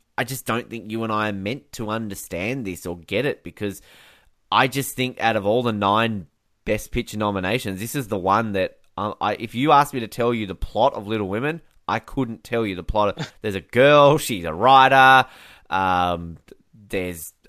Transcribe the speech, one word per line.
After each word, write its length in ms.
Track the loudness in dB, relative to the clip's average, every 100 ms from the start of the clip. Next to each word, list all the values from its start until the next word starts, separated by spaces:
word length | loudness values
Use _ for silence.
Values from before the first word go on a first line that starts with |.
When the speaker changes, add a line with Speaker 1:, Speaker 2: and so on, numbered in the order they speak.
| _ -8
Speaker 1:
I 80 |
just 220 | -6 -6 -6
don't 220 | -6 -6
think 220 | -14 -10
you 140 | -6
and 80 | -4
I 160 | -2 -4
are 40 |
meant 400 | -4 -6 -8 -10
to 180 | -12 -8
understand 720 | -6 -8 -12 -10 -8 -6 -6
this 220 | -8 -8 -10
or 120 | -12
get 260 | -6 -4 -4
it, 180 | -6
because 380 | -12 -10 -10 -10 -16 _ _ _ _ _ -2
I 180 | 0 2
just 280 | -2 -6 -6
think 240 | -6 -2
out 160 | -2 0
of 100 | 0
all 160 | 0
the 100 | 0
nine 540 | 0 2 2 0 -4 -10 _ _ _
Best 260 | -6 -4 -4
Picture 280 | -6 -6 -4
nominations, 600 | -2 -2 -2 -2 -4 -8
this 160 | -8
is 140 | -8 -6
the 100 | -4
one 340 | 0 0 0
that, 260 | -2 -4 -6 _ -8
um, 180 | -8 -4
I, 140 | -4
if 200 | -4 -6
you 180 | -2 4
asked 220 | 4 4
me 60 | -2
to 80 | -8
tell 260 | -2 0
you 120 | 0 -4
the 80 |
plot 400 | -8 -6 0 0
of 120 | 0 -4
Little 220 | -4 -2
Women, 320 | -4 -4 -8 _ _ -6
I 120 | -6
couldn't 440 | -6 -6 -6 -8
tell 240 | -6 -4 -4
you 80 |
the 80 | -6
plot. 500 | -4 0 0 -2 -10 -10
Speaker 2:
<laughs> 60 |
Speaker 1:
There's 120 | -8
a 60 | -6
girl, 580 | -2 4 6 8 8 4
she's 260 | 0 -6
a 100 | -6
writer, 720 | 0 6 8 8 8 8 8 4 -4 -20 -20 -6
um, 680 | -2 0 0 0 -2 -8 -16 _ -20 _
there's 580 | _ -12 -8 -8 -10 -16 -20